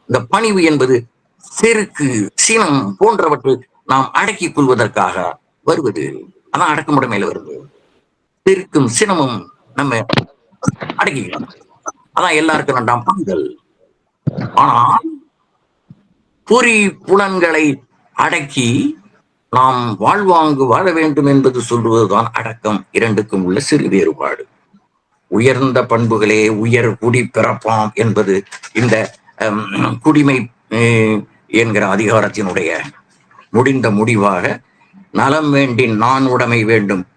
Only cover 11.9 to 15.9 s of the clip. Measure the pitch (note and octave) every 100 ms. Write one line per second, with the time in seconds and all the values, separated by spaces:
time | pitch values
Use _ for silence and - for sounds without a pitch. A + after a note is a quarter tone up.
11.9 | - _ - F3 D#3 D#3+ D3+ C#3+ B2+ A#2
12.9 | A#2+ - G3 G2+ E2+ C2 - _ _ _
13.9 | _ _ _ - - - - C#3+ A#2+ B2
14.9 | F#3+ E4 D4+ _ _ _ _ _ _ _